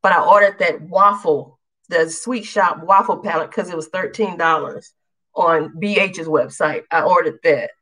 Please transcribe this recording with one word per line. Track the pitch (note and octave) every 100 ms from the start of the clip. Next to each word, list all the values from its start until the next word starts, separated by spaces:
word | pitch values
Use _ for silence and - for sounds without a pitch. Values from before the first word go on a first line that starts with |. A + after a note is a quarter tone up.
But | F#3+
I | F3
ordered | D#3 G3+ G3+ G3
that | F3 D3+
waffle, | D#3 F#3 G3+ G#3 F3 D3 C3+ _ _ _ _
the | F3 D#3+
Sweet | D#3+ - B3 G#3
Shop | - F3+ D#3+
waffle | E3+ G3 - G#3
palette, | - E3 D3+
'cause | - F#3
it | E3+
was | D#3
thirteen | F#3 E3 - G3+ F3+
dollars | E3 D#3+ - A2 - _ _ _ _
on | - E3+ E3 D3+ E3
B | G3+ G3
H's | G3 - E3
website. | D3+ - - D3+ A#2 -
I | E3
ordered | D#3 F3 D#3 D#3
that. | E3+ C#3+ A#2+ -